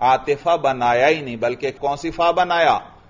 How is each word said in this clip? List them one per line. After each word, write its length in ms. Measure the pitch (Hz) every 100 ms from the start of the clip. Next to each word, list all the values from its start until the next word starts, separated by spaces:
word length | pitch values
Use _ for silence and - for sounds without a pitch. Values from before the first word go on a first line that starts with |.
आतिफा 540 | 127 131 - 139 170 170
बनाया 500 | 147 127 120 120 139
ही 160 | 160
नहीं, 160 | 135 117
बल्कि 320 | 117 120 139
कौन 260 | 127 139 147
सी 140 | 170
फा 200 | 160 170
बनाया? 440 | 170 180 170 156 104 - -